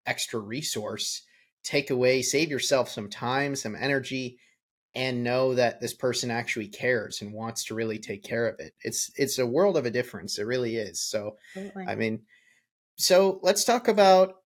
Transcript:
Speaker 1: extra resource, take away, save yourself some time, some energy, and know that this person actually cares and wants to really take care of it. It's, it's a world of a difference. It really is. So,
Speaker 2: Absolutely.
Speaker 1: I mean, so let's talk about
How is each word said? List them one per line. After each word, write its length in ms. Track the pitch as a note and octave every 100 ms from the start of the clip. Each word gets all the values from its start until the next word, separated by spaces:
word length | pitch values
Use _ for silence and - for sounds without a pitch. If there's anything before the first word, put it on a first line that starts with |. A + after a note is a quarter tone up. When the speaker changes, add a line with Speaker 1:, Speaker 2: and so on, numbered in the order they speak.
| -
Speaker 1:
extra 340 | B2 - A#2
resource, 840 | G#2 B2 D#3 A#2+ G#2+ G#2 - - - _ _ _
take 260 | - D3 C#3+
away, 320 | B2+ B2+ C3
save 280 | B2 C#3 D#3+
yourself 380 | C3 - C3+ B2
some 200 | - G2+
time, 480 | - B2 C3 C#3+ C#3
some 180 | A2
energy, 640 | G#2 C3+ C#3 C3 C3 B2 B2 _ _ _ _ _
and 300 | B2 C3 B2
know 300 | A#2+ B2+ C3
that 260 | B2 A#2+ -
this 140 | A#2+
person 360 | - B2+ A#2+ B2
actually 380 | A#2 A#2 A#2 G#2
cares 540 | - B2+ B2 G2+ -
and 100 | G#2
wants 320 | G#2+ A2+ A2+
to 100 | -
really 240 | A2 A2+ G#2+
take 240 | - G2+
care 240 | - A#2 A2+
of 140 | -
it. 140 | D2+ _
It's, 280 | A2+ - - -
it's 220 | C3+ -
a 80 | B2
world 320 | C#3 G3+ E3
of 80 | B2
a 40 |
difference. 480 | A#2+ A#2+ G2 G2 -
It 60 |
really 320 | G#2 B2+ A#2+ A2+
is. 240 | G#2 -
So, 360 | - A2 G#2 - - F#3+
Speaker 2:
Absolutely. 300 | G3 F#3+ F#3
Speaker 1:
I 80 |
mean, 280 | G#2 A2+ A3+ - _ _ _ _ _ _ -
so 440 | - F#3 G3 F#3+
let's 220 | F3+ G3
talk 240 | - A#3+ A#3+
about 460 | G#3 G3 F#3 F#3+ - _